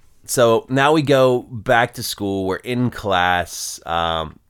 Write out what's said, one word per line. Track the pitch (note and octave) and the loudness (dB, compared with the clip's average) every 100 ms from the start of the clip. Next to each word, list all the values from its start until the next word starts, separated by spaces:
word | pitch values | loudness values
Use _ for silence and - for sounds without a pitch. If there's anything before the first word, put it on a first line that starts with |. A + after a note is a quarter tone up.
| - _ | -20 _
So | - - A#2 A2+ - | -4 2 4 2 0
now | C3 C#3 | 2 2
we | D#3+ | 2
go | C3+ C3+ C3 B2 | 2 4 4 2
back | - A#2+ G#2+ A#2+ B2 | -4 -6 0 2 2
to | - | -4
school. | A2+ - G2+ G2 F#2+ | -10 -6 -4 -2 -2
We're | F#2 | -4
in | A#2 B2 B2 | -4 -2 -2
class. | - G#2 F2+ F2+ F2+ F2 - - - | -4 -2 2 2 2 -2 -8 -12 -12
Um, | - E2+ E2+ E2 D#2+ - | -4 -2 -2 -4 -6 -12